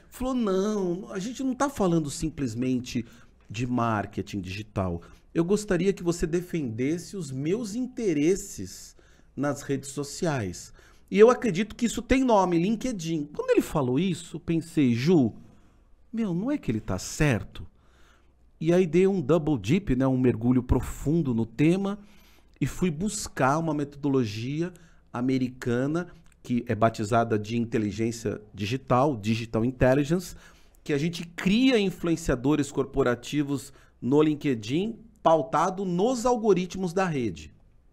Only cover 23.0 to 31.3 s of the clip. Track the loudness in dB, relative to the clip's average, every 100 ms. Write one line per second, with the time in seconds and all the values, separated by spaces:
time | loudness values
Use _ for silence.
23 | -4 -6 -8 0 2 2 0 -2 -4 -4
24 | 0 2 0 -4 -6 -6 -6 -8 -20 -20
25 | _ -4 0 0 -2 -4 -2 0 0 -2
26 | -6 -12 -20 _ -4 -2 -2 2 2 2
27 | 0 2 2 0 -2 -4 -2 -2 -2 -2
28 | -4 -4 -6 -6 -10 -8 -6 -4 0 2
29 | 2 0 -2 -2 -2 -2 -2 2 4 4
30 | 2 -2 -4 -14 -20 -20 -20 _ -4 -2
31 | -2 -4 -10